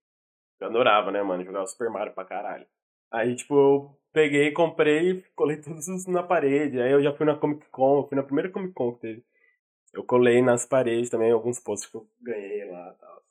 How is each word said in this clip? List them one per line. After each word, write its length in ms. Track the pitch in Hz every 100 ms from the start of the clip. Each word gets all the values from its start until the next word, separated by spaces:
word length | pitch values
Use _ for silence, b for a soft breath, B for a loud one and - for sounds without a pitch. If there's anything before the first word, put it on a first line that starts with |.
| _ _ _ _ _ _
Eu 80 | 95
adorava, 440 | 117 123 107 98
né, 120 | 101
mano? 200 | 101 90
Jogava 220 | 90 98 95
Super 240 | - 117
Mario 240 | 101 101
pra 120 | - 95
caralho. 420 | 95 104 73 69 _ _ _ _
Aí, 240 | 113 120 123
tipo, 200 | - 143
eu 420 | 139 139 143 _ _
peguei, 380 | 156 151 143 147
comprei 600 | 151 160 165 151 151 180
e 100 | 185 - -
colei 220 | 147 151
todos 300 | 143 160 180
os 180 | 185 185
na 140 | 180
parede. 580 | 175 175 143 139 147 123
Aí 120 | 123
eu 100 | 143
já 120 | 143
fui 120 | 143 151
na 100 | 147
Comic 280 | 151 147 -
Con, 280 | - 131 143
eu 80 | 135
fui 80 | 139
na 60 |
primeira 280 | 135 139 185
Comic 220 | 202 185
Con 200 | 185 123
que 60 | 120
teve. 220 | 113 110 - _ _ _ _ _ _
Eu 100 | 95
colei 380 | - 123 120 120
nas 240 | 127 123 -
paredes 420 | 131 120 117 120
também 220 | 113 113
alguns 280 | 117 117 120
posters 300 | - 104 -
que 60 | 113
eu 100 | 110 _
ganhei 480 | 120 107 98 104 87
lá 240 | 87 87 -
e 40 |
tal. 220 | 80 - _